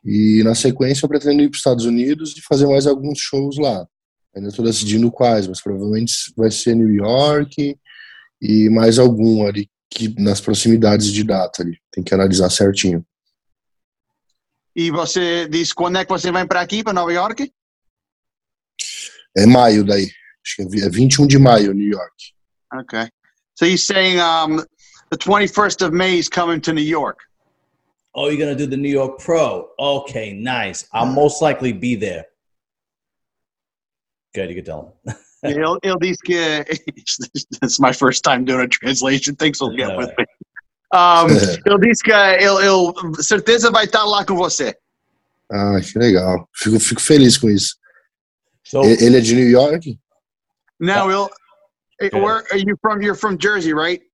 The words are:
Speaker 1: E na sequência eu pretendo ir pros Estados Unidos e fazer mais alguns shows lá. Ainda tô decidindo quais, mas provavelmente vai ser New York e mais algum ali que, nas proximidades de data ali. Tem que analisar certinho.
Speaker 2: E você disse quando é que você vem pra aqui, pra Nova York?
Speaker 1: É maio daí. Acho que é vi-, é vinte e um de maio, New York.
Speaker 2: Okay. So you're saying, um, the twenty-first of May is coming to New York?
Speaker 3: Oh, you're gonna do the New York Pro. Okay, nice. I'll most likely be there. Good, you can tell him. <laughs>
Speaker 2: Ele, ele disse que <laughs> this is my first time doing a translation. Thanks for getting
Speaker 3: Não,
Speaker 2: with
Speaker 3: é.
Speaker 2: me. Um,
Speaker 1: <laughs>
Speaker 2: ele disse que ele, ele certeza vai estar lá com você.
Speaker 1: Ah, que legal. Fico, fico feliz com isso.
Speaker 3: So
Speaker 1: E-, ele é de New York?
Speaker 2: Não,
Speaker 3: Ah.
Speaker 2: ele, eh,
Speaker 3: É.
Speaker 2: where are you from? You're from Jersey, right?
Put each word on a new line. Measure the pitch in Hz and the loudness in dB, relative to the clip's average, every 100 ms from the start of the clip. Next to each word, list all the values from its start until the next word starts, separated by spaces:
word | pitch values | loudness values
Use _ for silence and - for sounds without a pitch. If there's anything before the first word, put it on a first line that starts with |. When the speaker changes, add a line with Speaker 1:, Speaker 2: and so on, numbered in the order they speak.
| 107 | -2
Speaker 1:
E | 104 110 110 | 0 4 4
na | 110 | 4
sequência | 120 135 135 131 139 147 | 2 0 0 -2 -2 -2
eu | |
pretendo | 143 143 143 | -2 0 2
ir | 147 | 0
pros | - | 0
Estados | 135 120 117 | -2 0 0
Unidos | 117 127 151 156 - | 0 -2 -4 -8 -14
e | |
fazer | - 139 143 | -2 2 4
mais | 139 143 | 4 2
alguns | 135 143 139 | -2 -4 -8
shows | - 139 139 139 | -6 -6 -4 -4
lá. | 143 98 87 _ _ _ _ 98 | -4 -4 -10 _ _ _ _ -12
Ainda | 101 | -10
tô | 107 | -4
decidindo | 117 110 104 107 117 | -2 -2 -2 0 0
quais, | - 123 110 95 | 2 2 2 -2
mas | 92 | -8
provavelmente | 101 98 104 107 117 - - - | -8 -6 -4 -4 -4 -6 -8 -2
vai | 110 | -2
ser | 107 120 117 | 0 0 2
New | 110 | 2
York | 101 104 127 147 147 143 143 143 143 _ - - - _ _ | 2 2 2 2 0 -4 -6 -6 -8 _ -20 -20 -20 _ _
e | - 107 110 | 0 4 4
mais | 113 113 113 | 6 4 6
algum | 127 110 113 110 104 | 4 4 2 2 0
ali | 101 101 _ _ | -4 -10 _ _
que, | - 110 107 | -8 -6 -2
nas | 101 98 | -2 0
proximidades | - 101 117 113 107 104 104 | -2 0 2 4 4 2 0
de | 101 | -2
data | 107 95 90 - | -2 -2 -4 -6
ali. | 87 85 _ | -10 -10 _
Tem | - | -10
que | 87 | -2
analisar | 95 95 92 90 | 0 2 2 0
certinho. | - 101 98 95 85 - _ _ _ _ _ _ _ _ _ _ _ _ _ _ _ _ 170 | 2 0 2 -2 -2 -6 _ _ _ _ _ _ _ _ _ _ _ _ _ _ _ _ -6
Speaker 2:
E | 170 | -4
você | 156 160 185 175 170 165 | -4 -4 -4 -2 -4 -4
disse | 160 165 | -4 -4
quando | - 175 185 | -4 -4 -2
é | |
que | 185 | -4
você | 185 175 | -4 -2
vem | 180 180 | -4 -2
pra | 180 | -4
aqui, | 175 208 | -4 -6
pra | 214 | -4
Nova | 185 170 | -4 -2
York? | 175 202 226 277 _ _ _ _ _ _ _ _ _ _ _ _ - - - - - _ 95 | -2 -4 -6 -10 _ _ _ _ _ _ _ _ _ _ _ _ -16 -14 -14 -18 -20 _ 4
Speaker 1:
É | 107 | 6
maio | 127 120 107 101 | 8 6 4 2
daí. | 101 95 - _ _ - | 0 -2 -10 _ _ -14
Acho | - | -10
que | |
é | 92 | -6
vi-, | 101 | -4
é | 98 | -2
vinte | 92 131 | 2 2
e | 135 | 4
um | 143 | 6
de | 139 | 8
maio, | 135 117 101 | 8 6 4
New | 101 101 | 0 -2
York. | 98 - _ - _ _ _ _ | -4 -8 _ -20 _ _ _ _
Speaker 2:
Okay. | 131 127 113 113 _ _ _ _ - | -16 -10 -8 -8 _ _ _ _ -4
So | 175 | 0
you're | 180 | 0
saying, | - 196 185 180 | -2 0 0 0
um, | 170 165 156 156 - _ _ _ _ | 0 0 0 -4 -6 _ _ _ _
the | 147 | -8
twenty-first | 180 208 196 - 208 - | 0 0 2 0 -2 -2
of | 180 | -2
May | 170 185 180 | 0 0 -2
is | 151 | -2
coming | - 170 165 | -4 -2 -2
to | 160 | -4
New | 160 | -4
York? | 151 160 120 - _ _ _ _ _ _ _ _ _ - | -2 -4 -6 -10 _ _ _ _ _ _ _ _ _ -6
Speaker 3:
Oh, | 143 | -4
you're | 147 | -2
gonna | 147 139 | -4 -4
do | 147 | -6
the | 135 | -4
New | 143 | -2
York | 139 131 - | -2 -4 -8
Pro. | - 165 131 92 - - | -4 0 0 -4 -12 -6
Okay, | 143 139 - 117 107 | -4 -4 -6 -10 -10
nice. | 98 120 127 101 87 - | -10 -6 -6 -6 -10 -8
I'll | 110 123 | -4 -2
most | 135 147 143 | 2 0 2
likely | 156 135 131 | -2 0 -4
be | 98 123 113 | -4 -6 -4
there. | 101 82 - _ _ _ _ _ _ _ _ _ _ _ _ _ _ _ _ _ _ _ _ 104 | -6 -10 -14 _ _ _ _ _ _ _ _ _ _ _ _ _ _ _ _ _ _ _ _ -10
Good, | 92 | -10
you | 87 | -10
can | 85 | -12
tell | 76 - _ - | -16 -16 _ -16
him. | - | -16
<laughs> | _ _ | _ _
Speaker 2:
Ele, | 143 147 156 180 | -8 -4 -4 -4
ele | 190 185 | -4 -4
disse | 185 - | -4 -6
que | - 175 160 151 | -4 -2 -2 -4
<laughs> | 147 156 - - - - 123 - - - | -6 -8 -10 -14 -12 -10 -10 -12 -12 -6
this | 123 | -4
is | - | 0
my | 131 | 0
first | 127 131 123 | 2 0 0
time | - 127 127 | -2 0 0
doing | 127 | -2
a | 123 | -2
translation. | - 127 135 135 135 143 139 | -2 -2 -4 -2 -2 -4 -2
Thanks | 156 139 | -4 -2
for | 131 | -6
getting | 117 - | -6 -6
Speaker 3:
Não, | 92 | -6
Speaker 2:
with | - | -6
Speaker 3:
é. | - | -6
Speaker 2:
me. | 117 _ - - _ _ _ | -6 _ -20 -20 _ _ _
Um, | 185 175 170 165 | 2 6 4 4
Speaker 1:
<laughs> | - 196 170 202 | 4 2 -2 0
Speaker 2:
ele | 202 220 | 2 2
disse | 226 | 2
que | - | 2
ele, | 208 196 185 196 196 196 | 4 4 4 2 2 2
ele | 190 170 185 175 151 | 2 2 -4 -10 -6
certeza | 156 208 - 233 233 | -2 0 2 2 4
vai | 220 | 2
estar | 208 220 208 | 0 0 0
lá | 208 | -2
com | - 180 | -2 -2
você. | 175 - 123 - _ _ _ _ _ _ _ | -2 -4 -6 -8 _ _ _ _ _ _ _
Speaker 1:
Ah, | 101 101 98 | -4 0 -2
que | 85 110 | -2 0
legal. | 120 92 92 90 - - | 2 2 0 -4 -6 -8
Fico, | 107 110 | -2 0
fico | - 113 | 0 -4
feliz | - 151 127 110 | 4 6 6 4
com | 113 | 0
isso. | 98 - - _ _ _ _ _ _ _ _ | 0 -2 -10 _ _ _ _ _ _ _ _
Speaker 3:
So | - 135 135 | -6 2 4
Speaker 1:
E-, | 113 | 6
ele | 117 127 | 6 6
é | |
de | 113 120 | 4 2
New | 123 | 6
York? | 123 147 165 160 - _ _ _ _ _ _ _ _ | 6 4 0 -8 -16 _ _ _ _ _ _ _ _
Speaker 2:
Não, | 170 202 190 | -2 0 0
Speaker 3:
Ah. | |
Speaker 2:
ele, | 196 196 - _ _ _ _ _ _ 196 | -2 -4 -10 _ _ _ _ _ _ -4
eh, | 196 | -2
Speaker 3:
É. | |
Speaker 2:
where | 202 220 - | -2 -2 -4
are | 196 196 | -4 -2
you | 202 | -2
from? | 214 208 | -2 -2
You're | 208 190 | -4 -4
from | 214 180 | -4 -2
Jersey, | 196 208 160 | -2 -2 -2
right? | 151 165 180 _ | -2 -4 -6 _